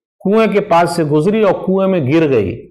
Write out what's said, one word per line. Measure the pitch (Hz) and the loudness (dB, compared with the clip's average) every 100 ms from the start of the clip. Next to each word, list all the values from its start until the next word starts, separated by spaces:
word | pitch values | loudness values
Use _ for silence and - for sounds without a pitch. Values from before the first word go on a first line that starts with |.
| _ _ | _ _
کنویں | 190 220 214 | -2 0 2
کے | 196 | 0
پاس | - 170 170 | 0 0 2
سے | 175 | -2
گزری | 147 151 175 220 | 0 0 0 0
اور | 196 - - | 0 0 -2
کنویں | 190 190 | -2 0
میں | 180 127 | 0 0
گر | 165 151 | 0 2
گئی | 117 92 120 - | 0 -2 -8 -16